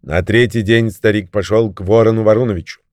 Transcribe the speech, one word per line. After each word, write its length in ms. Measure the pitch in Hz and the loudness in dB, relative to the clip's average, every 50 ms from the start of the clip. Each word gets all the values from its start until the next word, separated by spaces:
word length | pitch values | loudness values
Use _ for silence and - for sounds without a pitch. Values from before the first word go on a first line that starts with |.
На 200 | - 62 76 87 87 | -10 -4 -4 -4 -2
третий 380 | - 104 117 120 117 - 117 | 0 2 2 2 2 0 -4
день 280 | 107 98 113 117 113 113 | 0 0 2 2 2 -2
старик 420 | 101 - - 110 104 107 98 92 | -4 -2 -2 0 0 0 -4 -4
пошёл 420 | - 104 92 - 113 113 117 110 92 | -6 -6 -4 0 0 0 0 0 -4
к 80 | - | -8
Ворону 420 | 98 90 107 117 113 110 113 113 110 | -2 2 2 4 4 4 2 2 2
Вороновичу. 580 | 107 107 110 127 120 104 87 82 - - _ _ _ | 2 2 2 0 -2 -4 -6 -8 -12 -18 _ _ _